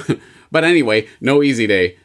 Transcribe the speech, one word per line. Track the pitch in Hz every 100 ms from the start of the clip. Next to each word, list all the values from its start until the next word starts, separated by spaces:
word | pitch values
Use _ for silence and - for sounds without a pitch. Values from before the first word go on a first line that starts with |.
| - - -
<laughs> | - -
but | 160
anyway, | 160 175 120 110 110 -
No | 131 143
Easy | 143 117 107
Day | 98 87 -